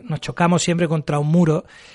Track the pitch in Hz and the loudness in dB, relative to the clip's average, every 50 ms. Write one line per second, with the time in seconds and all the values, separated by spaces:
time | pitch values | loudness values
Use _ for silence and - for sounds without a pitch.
0 | - - 156 - - - - - 175 170 180 165 - 180 170 170 175 151 165 160 | -10 -8 -8 -8 -8 -8 -4 -2 0 2 2 2 0 0 0 0 0 -2 -2 -4
1 | - - 147 147 147 151 160 180 175 156 151 175 - - - - - - | -4 -4 -4 -2 0 2 2 4 4 2 2 0 -4 -10 -18 -20 -20 -20